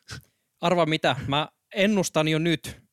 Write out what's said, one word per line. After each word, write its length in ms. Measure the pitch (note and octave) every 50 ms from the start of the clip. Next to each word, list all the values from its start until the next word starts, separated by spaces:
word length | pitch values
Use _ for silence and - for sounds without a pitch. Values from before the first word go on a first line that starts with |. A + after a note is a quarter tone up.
| _ - - - - _ _ _ _ _ _ _
Arvaa 260 | - F3 F3+ F3 E3
mitä, 300 | D3+ D#3+ D#3+ - D#3 B2+ - -
mä 220 | A2+ C#3 D3 D#3 - - _ _ _ -
ennustan 540 | G#3+ F#3+ G#3 A3 G3 F3 - - D#3 D#3 D#3
jo 100 | D#3 D#3
nyt. 440 | D#3+ F3 D#3+ D#3 - - - - - _